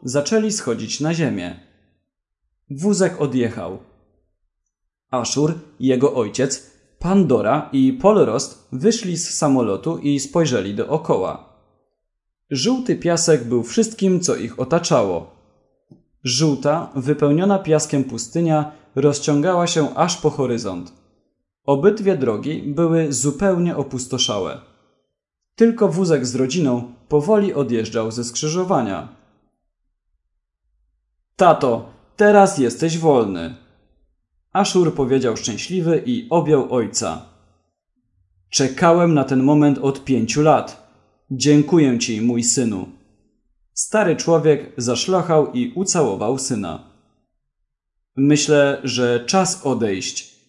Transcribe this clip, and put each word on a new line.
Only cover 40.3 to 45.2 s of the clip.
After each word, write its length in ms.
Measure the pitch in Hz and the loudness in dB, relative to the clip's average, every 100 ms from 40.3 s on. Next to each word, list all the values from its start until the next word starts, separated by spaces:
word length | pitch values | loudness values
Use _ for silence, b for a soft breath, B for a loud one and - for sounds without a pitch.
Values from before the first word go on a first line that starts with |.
| 147 | 2
lat. 460 | 156 123 - - _ _ _ _ - | 4 2 0 -16 _ _ _ _ -12
Dziękuję 680 | 131 143 147 147 175 139 117 | -2 4 4 6 4 4 2
ci, 220 | - 107 | -2 -2
mój 220 | 117 120 | 0 0
synu". 440 | 117 143 117 95 - - _ _ _ _ _ _ _ | 0 0 0 -4 -8 -16 _ _ _ _ _ _ _
Stary 420 | - - 220 190 143 | -10 -2 0 2 0
człowiek 580 | - 165 156 143 - - | 2 2 4 2 0 -6
zaszlochał 760 | 120 117 - 185 | -2 -2 0 0